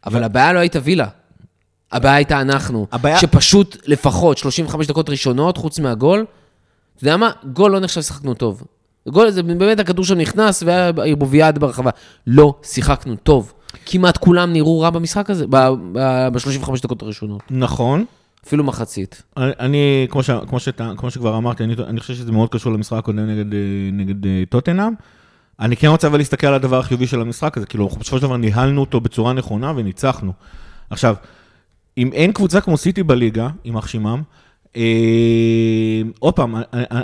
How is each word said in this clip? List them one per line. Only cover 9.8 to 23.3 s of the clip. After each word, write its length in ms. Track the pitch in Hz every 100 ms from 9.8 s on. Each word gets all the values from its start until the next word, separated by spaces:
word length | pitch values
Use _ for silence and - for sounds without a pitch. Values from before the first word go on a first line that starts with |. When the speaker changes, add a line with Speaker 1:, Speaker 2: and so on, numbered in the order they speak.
| 180 180 185
Speaker 1:
שם 120 | 185
נכנס, 460 | 156 190 214 185
והיה 280 | 165 180 180 165 147
ערבוביה 460 | 147 139 143 156
ברחבה. 380 | 151 143 120 127 - - _ -
לא 260 | 127 147 139
שיחקנו 520 | - - 120 139 - 110
טוב. 380 | - 143 101 _ _ - -
כמעט 320 | 185 180 165
כולם 360 | - 175 175
נראו 260 | 165 151 165
רע 100 | 165
במשחק 400 | 165 165 208 202
הזה, 160 | 190 147
ב-, 200 | 131 131 131 90
ב-, 340 | 98 131 127 131
בשלושים 280 | 123 135 135
וחמש 200 | 135 131
דקות 200 | 120 123
הראשונות. 400 | 107 104 107 101 -
Speaker 2:
נכון. 560 | 131 123 69 120 143 233 _ _ _ -
Speaker 1:
אפילו 160 | 147
מחצית. 600 | 143 - 113 - 92 - - -
Speaker 2:
אני, 140 | 131 -
אני, 480 | 127 143 143 139 127
כמו 140 | 143
ש-, 60 | 131 120 -
כמו 120 | 123
שאתה, 320 | - - 117 98
כמו 140 | 123
שכבר 260 | 127 120 110
אמרתי, 260 | 120 113
אני, 120 | 113 117 120
אני 120 | 113
חושב 140 | - 123
שזה 160 | 120
מאוד 180 | 110 113
קשור 240 | 117 123
למשחק 240 | 110 107 113
הקודם 220 | 110 107
נגד, 240 | 110